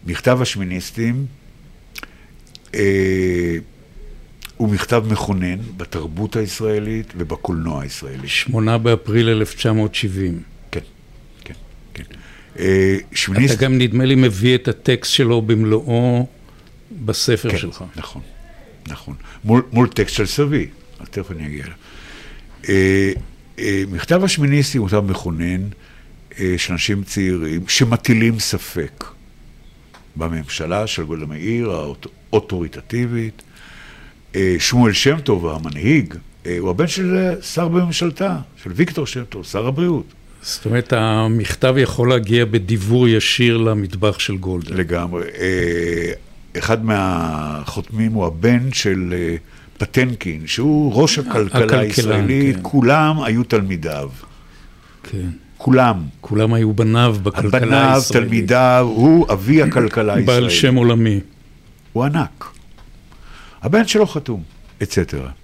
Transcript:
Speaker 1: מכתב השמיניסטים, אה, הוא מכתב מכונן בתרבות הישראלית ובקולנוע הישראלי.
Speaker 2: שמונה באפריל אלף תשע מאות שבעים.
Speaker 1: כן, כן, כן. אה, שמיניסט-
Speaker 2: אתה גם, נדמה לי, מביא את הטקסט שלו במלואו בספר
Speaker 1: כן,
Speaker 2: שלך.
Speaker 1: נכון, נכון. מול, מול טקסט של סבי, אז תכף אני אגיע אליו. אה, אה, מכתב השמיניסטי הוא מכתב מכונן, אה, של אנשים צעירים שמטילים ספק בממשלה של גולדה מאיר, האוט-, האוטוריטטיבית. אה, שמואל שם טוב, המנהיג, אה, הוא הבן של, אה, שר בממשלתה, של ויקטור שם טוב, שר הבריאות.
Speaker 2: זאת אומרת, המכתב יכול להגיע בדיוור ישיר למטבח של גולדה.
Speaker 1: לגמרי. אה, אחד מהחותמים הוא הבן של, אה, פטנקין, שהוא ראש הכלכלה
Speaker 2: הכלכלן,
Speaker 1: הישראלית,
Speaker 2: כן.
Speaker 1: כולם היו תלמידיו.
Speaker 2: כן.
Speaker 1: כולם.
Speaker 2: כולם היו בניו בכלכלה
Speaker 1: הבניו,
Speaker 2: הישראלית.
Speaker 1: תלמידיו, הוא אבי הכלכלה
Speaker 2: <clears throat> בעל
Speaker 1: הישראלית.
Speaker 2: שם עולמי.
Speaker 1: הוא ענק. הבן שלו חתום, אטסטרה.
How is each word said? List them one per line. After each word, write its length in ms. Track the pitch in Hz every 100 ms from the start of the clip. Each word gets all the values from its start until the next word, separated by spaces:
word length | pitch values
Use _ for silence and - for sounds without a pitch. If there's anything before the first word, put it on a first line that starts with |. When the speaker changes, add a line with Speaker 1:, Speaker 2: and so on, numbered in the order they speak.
| 80
Speaker 1:
מכתב 340 | 82 - 127
השמיניסטים, 840 | 123 101 92 90 - - 117 123 135 - - - - - - - - - - - - - -
אה, 800 | 110 101 98 95 95 92 87 87 82 - - - - - - - - - -
הוא 120 | 113
מכתב 340 | 101 - 120 110
מכונן 480 | 104 - 98 92 92 117 92
בתרבות 580 | 87 85 80 78 107 117
הישראלית 800 | 104 - 110 107 104 110 107 87
ובקולנוע 640 | 82 78 - 85 80 73
הישראלי. 460 | 69 - 69 67 65
Speaker 2:
שמונה 500 | - - 117 110 117
באפריל 520 | 113 113 - 110 113
אלף 240 | 110 107 -
תשע 160 | 120
מאות 240 | 110 107 -
שבעים. 460 | 104 95 95 85 - - -
Speaker 1:
כן, 80 | - - - - - - - -
כן, 80 | - - - -
כן. 100 | - - - - - - -
אה, 380 | 95 95 95 95 -
שמיניסט- 400 | - - 95 135
Speaker 2:
אתה 100 | 113 131
גם, 120 | 131
נדמה 280 | 123 110 131
לי, 100 | 135
מביא 400 | 127 95 120 127
את 120 | -
הטקסט 440 | 107 - 123 -
שלו 300 | - 120 117
במלואו 840 | 107 110 110 110 - 117 123 120 127 - - - - - - 202 110
בספר 440 | 98 - 113 117
Speaker 1:
כן, 60 | 98
Speaker 2:
שלך. 260 | 90 - 90 82
Speaker 1:
נכון, 260 | 71 67 - - - - - - -
נכון. 280 | 73 - 69 - -
מול, 200 | 107 120 -
מול 160 | 113 123
טקסט 280 | - 98 -
של 100 | 101
סבי, 420 | - 147 143 87 - - -
אז 80 | -
תכף 220 | - -
אני 140 | 82 76
אגיע 160 | 73
אליו. 120 | 71 85 - - - - - - - - -
אה, 420 | 98 95 98 98 95 - - - -
אה, 240 | 107 98 98
מכתב 320 | 87 - 170
השמיניסטי 540 | 190 - 143 143 143 131
הוא 80 | 101
מכתב 140 | 104
מכונן, 640 | 101 90 87 80 85 92 101 95 - - - - - -
אה, 140 | 95 90
של 160 | -
אנשים 300 | 87 - 101
צעירים 640 | 98 - 95 90 80 82 92
שמטילים 720 | - 123 117 - 113 113 113
ספק 640 | - 95 - - 73 - - - - - - - - - - - - -
בממשלה 720 | 82 82 73 - 80 95 110
של 160 | -
גולדה 220 | 78 80 76
מאיר, 460 | 76 92 117 117
האוט-, 360 | 87 73 69 - - -
האוטוריטטיבית. 1080 | 110 - 90 80 - - 117 123 120 113 107 - - - - - - - - - -
אה, 200 | 95 87
שמואל 340 | - 123 117
שם 260 | 95 135 160
טוב, 280 | 139 117 85
המנהיג, 680 | 78 80 73 95 156 87 82 - - 87
אה, 120 | 87
הוא 100 | 92
הבן 180 | 90 170
של, 280 | - 185 185
אה, 240 | 185 170
שר 260 | - - 170
בממשלתה, 680 | 170 175 156 175 143 190 170 123 -
של 80 | - 90
ויקטור 320 | 170 - 139
שם 160 | 127
טוב, 220 | 120 101 85
שר 220 | 98 113
הבריאות. 380 | 135 180 151 - - - -
Speaker 2:
זאת 240 | - - 107
אומרת, 280 | 117 117
המכתב 800 | 120 110 110 110 113 101 - 131 131
יכול 320 | 127 - 123
להגיע 360 | 127 101 117 120
בדיוור 600 | 110 92 110 98 123 123
ישיר 500 | 110 - - 123 113
למטבח 600 | 113 107 95 95 107 98
של 180 | - 95
גולדה. 380 | 95 92 82 92
Speaker 1:
לגמרי. 480 | 85 85 87 87 87 -
אה, 720 | 92 92 87 85 87 85 85 - - - - -
אחד 280 | - 113 113
מהחותמים 1300 | 104 95 87 82 78 76 76 71 - - 110 113
הוא 140 | 110 87
הבן 460 | 80 107 120 131
של, 400 | 127 104 95 90 87
אה, 180 | 85 82 - - - -
פטנקין, 680 | 104 - 127 117 92 78 80
שהוא 460 | - 135 151 147
ראש 260 | 110 151 -
הכלכלה 400 | 127 110 101 123
Speaker 2:
הכלכלן, 200 | 110 -
Speaker 1:
הישראלית, 760 | 107 104 110 107 98 135 139 95
Speaker 2:
כן. 60 |
Speaker 1:
כולם 580 | 90 143 120 147 156 156
היו 200 | 120 117
תלמידיו. 640 | 117 110 95 92 80 73 71 65 - - - - - - - -
Speaker 2:
כן. 260 | - 101 90 85 - -
Speaker 1:
כולם. 460 | - 127 123 101 76 -
Speaker 2:
כולם 320 | - 104 110
היו 200 | 113 110
בניו 420 | 104 110 113 120 107
בכלכלה 340 | 95 - 104 127
Speaker 1:
הבניו, 380 | 123 - 135 131
Speaker 2:
הישראלית. 340 | 127 123 110
Speaker 1:
תלמידיו, 580 | 113 98 123 127 127 123 110
הוא 360 | 135 165 160
אבי 300 | 101 98 160
הכלכלה 520 | 143 127 113 117 107
Speaker 2:
<clears throat> 20 | 101
בעל 40 |
Speaker 1:
הישראלית. 320 | 107 123 123
Speaker 2:
שם 240 | - 135 127
עולמי. 440 | 120 117 113 101 - - - - - - -
Speaker 1:
הוא 100 | 113
ענק. 420 | 135 160 113 - - - - - - - - - - - - -
הבן 260 | - 196 226
שלו 200 | 214 208
חתום, 360 | 151 139 107 78 - - -
אטסטרה. 460 | 104 - 85 71 65 67